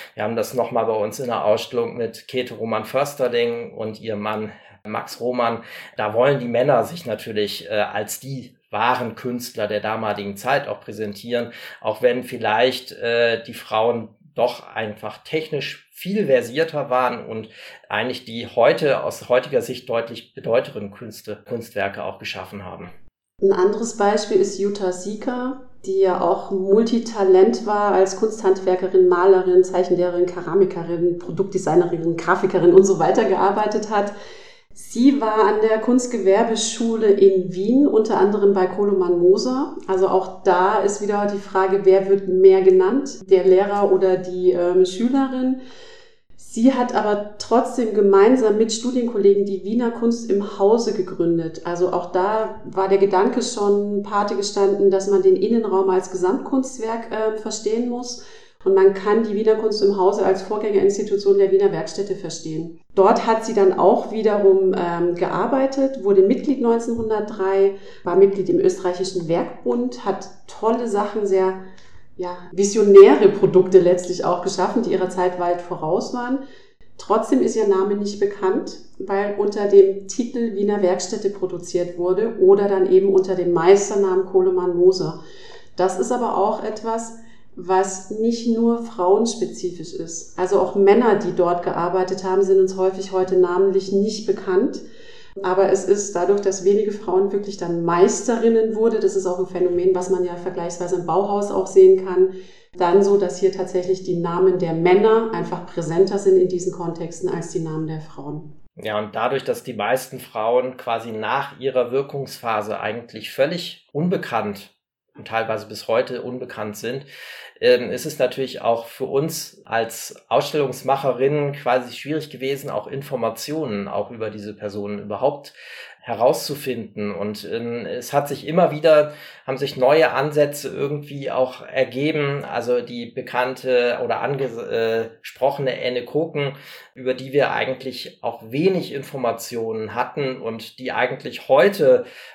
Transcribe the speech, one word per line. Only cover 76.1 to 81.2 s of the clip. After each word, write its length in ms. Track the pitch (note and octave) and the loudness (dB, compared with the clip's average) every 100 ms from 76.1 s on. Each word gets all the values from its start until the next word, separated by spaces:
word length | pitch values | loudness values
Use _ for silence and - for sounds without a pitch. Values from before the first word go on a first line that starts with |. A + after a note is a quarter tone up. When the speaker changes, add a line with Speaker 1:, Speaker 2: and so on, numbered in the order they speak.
Speaker 2:
waren. 260 | B3 B3 C4+ - - - _ - - | -6 -4 -6 -8 -20 -20 _ -20 -12
Trotzdem 440 | - A3 A3 C4 | -2 -2 0 0
ist 140 | - A3+ | 0 0
ihr 120 | G3+ | 0
Name 280 | F#3+ G3+ G#3 | 2 0 -2
nicht 240 | G3+ - | -4 -2
bekannt, 600 | G3+ - F#3+ C4+ - - - - | -4 -2 -2 -2 -4 -14 -18 -12
weil 380 | - G3 G3+ G3+ | -6 -4 -2 -2
unter 300 | G#3 G#3 G3+ | -2 -2 6
dem 400 | G3+ F#3+ G3 - | 8 8 4 -8
Titel 480 | - A#3+ B3 A#3 G3 | -6 -6 -4 -4 -2
Wiener 260 | G3+ G3+ | -2 0
Werkstätte 480 | F3+ F3+ - G#3 | 0 0 -4 -4